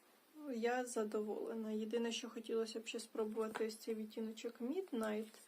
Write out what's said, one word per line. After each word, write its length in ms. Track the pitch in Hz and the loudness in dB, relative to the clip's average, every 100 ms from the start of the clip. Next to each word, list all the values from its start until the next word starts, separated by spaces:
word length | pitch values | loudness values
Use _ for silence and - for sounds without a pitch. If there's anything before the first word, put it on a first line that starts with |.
| - - - 302 294 | -20 -20 -20 -10 -4
Я 300 | 233 233 247 | 2 4 4
задоволена. 880 | 247 233 214 214 214 - - 226 214 | 2 0 2 2 0 0 0 -2 0
Єдине, 400 | 214 220 233 233 | 0 2 2 2
що 160 | 226 233 | 0 -4
хотілося 520 | 233 - 226 220 220 | -8 0 2 2 -2
б 60 | 220 | -4
ще 140 | 233 | -6
спробувати, 640 | - 220 214 220 220 214 220 | -4 0 0 2 0 2 0
ось 100 | 214 | 0
цей 180 | - | -2
відтіночок 640 | 220 214 233 220 220 233 - | -2 -2 -2 -4 -2 -6 -2
Midnight, 760 | 240 349 392 233 220 214 220 - | 0 0 0 2 2 2 -2 -10